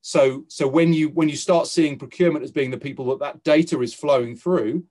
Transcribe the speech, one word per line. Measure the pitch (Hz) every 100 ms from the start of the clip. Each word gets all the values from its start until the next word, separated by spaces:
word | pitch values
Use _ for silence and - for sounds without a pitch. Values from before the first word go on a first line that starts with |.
so, | - 165 135 135 -
so | - 139
when | 147 165
you, | 160 156
when | 165 156
you | 143
start | - 170 -
seeing | - 156 131
procurement | 139 - 175 151
as | 127
being | 147 131
the | 127
people | 143 135 127
that | 135
that | 143 -
data | 160 151 165 151
is | 120
flowing | - 143 135 120 117
through | 180 180 107 156 -